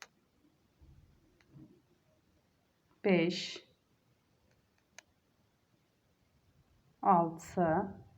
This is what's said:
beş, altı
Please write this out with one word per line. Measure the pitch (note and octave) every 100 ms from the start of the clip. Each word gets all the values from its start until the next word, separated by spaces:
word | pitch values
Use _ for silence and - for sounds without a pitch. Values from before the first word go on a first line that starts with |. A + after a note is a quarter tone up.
| - _ _ _ _ _ _ _ - - - _ _ _ _ - - - _ _ _ _ _ _ _ _ _ _ _ _
beş, | G#3+ F3 E3+ F3 - - - _ _ _ _ _ _ _ _ _ _ _ _ - _ _ _ _ _ _ _ _ _ _ _ _ _ _ _ _ _ _ _ -
altı | G3+ F3+ E3 E3 - - E3 E3 G3 - -